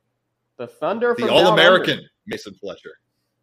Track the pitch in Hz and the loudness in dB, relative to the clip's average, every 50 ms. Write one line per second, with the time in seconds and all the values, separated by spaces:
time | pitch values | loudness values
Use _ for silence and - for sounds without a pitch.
0 | _ _ _ _ _ _ _ _ _ _ _ - 120 - - - 151 165 208 226 | _ _ _ _ _ _ _ _ _ _ _ -18 -16 -16 -14 -8 -6 -6 -6 -4
1 | 240 240 233 233 240 - 123 156 180 180 - 160 165 180 185 175 - 160 127 92 | -4 -4 -4 -2 -2 2 2 4 4 4 4 4 4 4 4 4 2 -2 -6 -6
2 | - _ _ _ _ 98 113 104 - 104 92 _ 101 98 - - - 90 - _ | -8 _ _ _ _ -14 -12 -12 -12 -16 -20 _ -16 -16 -16 -16 -18 -20 -20 _
3 | _ _ _ _ _ _ _ _ | _ _ _ _ _ _ _ _